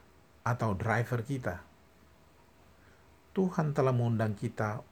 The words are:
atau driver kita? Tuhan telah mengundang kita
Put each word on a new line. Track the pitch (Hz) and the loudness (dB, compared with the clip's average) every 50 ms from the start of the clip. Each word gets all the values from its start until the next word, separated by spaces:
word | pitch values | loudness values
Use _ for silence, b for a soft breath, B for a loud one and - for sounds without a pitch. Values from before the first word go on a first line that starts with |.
| - - - - - - - - - | -20 -20 -20 -20 -20 -20 -12 -6 -2
atau | 117 120 - 117 110 | -2 0 0 0 0
driver | 98 85 104 110 107 117 120 - 127 117 110 | 0 0 2 2 2 2 2 0 -2 -4 -2
kita? | - 139 127 123 104 85 - - - - - - - - - - - - - - - - - - - - - - - b b b b b b b b b - - - - | -4 -6 -4 -4 -4 -6 -6 -10 -18 -20 -20 -20 -20 -20 -20 -20 -20 -20 -20 -20 -20 -20 -20 -20 -20 -20 -20 -20 -20 b b b b b b b b b -20 -16 -6 0
Tuhan | 196 190 180 - 170 156 147 143 | 0 0 0 2 0 0 0 2
telah | 147 131 135 | 2 2 4
mengundang | 127 120 120 117 113 107 110 107 104 | 4 4 2 2 2 2 0 0 -2
kita | - 123 113 - - 110 107 107 - - - | -2 -4 -6 -4 -2 -4 -4 -4 -6 -8 -8